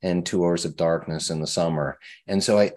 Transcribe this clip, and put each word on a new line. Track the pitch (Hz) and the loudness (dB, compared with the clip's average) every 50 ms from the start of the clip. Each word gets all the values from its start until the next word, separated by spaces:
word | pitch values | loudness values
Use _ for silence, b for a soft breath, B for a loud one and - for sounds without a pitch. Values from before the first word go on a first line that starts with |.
and | - 92 87 90 87 | -4 0 0 0 0
two | - - 92 87 | 0 0 2 2
hours | 87 85 85 - | 2 2 0 -2
of | 85 76 | -6 -2
darkness | - 85 82 82 82 - 85 80 78 - - | 0 0 0 0 0 -2 -6 -6 -6 -4 -4
in | 82 78 | -4 -4
the | 78 | -4
summer. | - - 92 85 82 80 76 73 67 - B B B B B B | -4 -2 0 0 0 0 0 -2 -4 -6 B B B B B B
And | - 98 101 | -2 -2 0
so | - - 104 | 2 4 4
I, | 104 104 101 - | 6 4 4 2